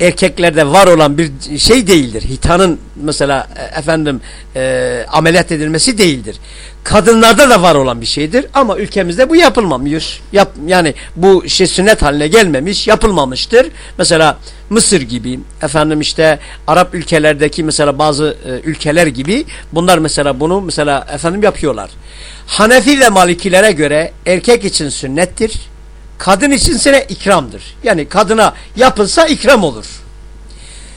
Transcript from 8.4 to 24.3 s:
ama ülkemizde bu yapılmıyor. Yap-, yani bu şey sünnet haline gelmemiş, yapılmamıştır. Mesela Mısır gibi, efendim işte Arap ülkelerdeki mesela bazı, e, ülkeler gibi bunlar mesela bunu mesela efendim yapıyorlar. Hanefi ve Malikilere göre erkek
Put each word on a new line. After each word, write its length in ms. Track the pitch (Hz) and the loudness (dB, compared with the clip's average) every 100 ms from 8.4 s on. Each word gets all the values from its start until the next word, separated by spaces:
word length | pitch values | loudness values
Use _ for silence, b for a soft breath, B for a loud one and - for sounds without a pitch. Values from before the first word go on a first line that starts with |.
| 277 | 0
ama 240 | 277 233 185 | -2 0 -2
ülkemizde 520 | 208 202 175 175 254 | -4 -4 -2 0 2
bu 60 | 330 | 4
yapılmıyor. 840 | 302 240 185 127 143 156 - - - | 4 2 0 -2 -4 -4 -6 -14 -2
Yap-, 240 | 196 190 - 156 | 0 0 -2 -2
yani 280 | 180 156 - B 160 | 0 0 -4 B 0
bu 320 | 196 190 - | 4 4 2
şey 180 | - 185 | -2 0
sünnet 360 | - 202 214 | 2 2 2
haline 260 | 147 147 156 | 0 0 2
gelmemiş, 600 | 226 190 131 175 190 220 | 2 2 0 -4 -4 0
yapılmamıştır. 800 | 214 214 170 131 127 - 233 320 B B - | 0 2 0 -2 -4 0 2 2 B B -4
Mesela 400 | 170 160 156 - B B - | 0 2 2 0 B B -2
Mısır 300 | 151 - 165 | 0 2 0
gibi, 400 | 117 120 123 127 - - | -2 -8 -8 -10 -12 -10
efendim 380 | 151 156 156 151 | -4 -2 0 -2
işte 380 | 147 - 156 147 B B - | -4 0 0 0 B B 0
Arap 280 | 170 180 | 2 0
ülkelerdeki 680 | 180 143 160 151 143 147 170 | -2 -2 0 0 0 -2 -2
mesela 360 | 156 - 143 135 | -4 0 -2 0
bazı, 380 | 151 143 151 - - | -2 0 -4 -6 -10
e, 40 | |
ülkeler 560 | 127 156 147 151 165 160 | -10 -8 -6 -2 0 0
gibi 380 | 120 143 247 - B B | -2 -4 -4 -6 B B
bunlar 260 | 160 180 165 | -4 0 0
mesela 420 | 156 - 143 127 | 0 -2 -2 -2
bunu 200 | 160 196 | -2 -2
mesela 460 | 175 156 147 139 - | -4 -4 -2 -2 -6
efendim 300 | 143 170 196 | -6 -4 0
yapıyorlar. 480 | 208 - 151 107 95 - B B B B B | 0 0 -4 -6 -10 -16 B B B B B
Hanefi 540 | - 220 254 226 277 | 0 4 4 4 4
ve 80 | 240 | 4
Malikilere 640 | 190 180 175 196 185 214 | 4 2 0 0 2 2
göre 400 | 151 143 151 165 - | 2 0 0 -4 -6
erkek 380 | 170 | -2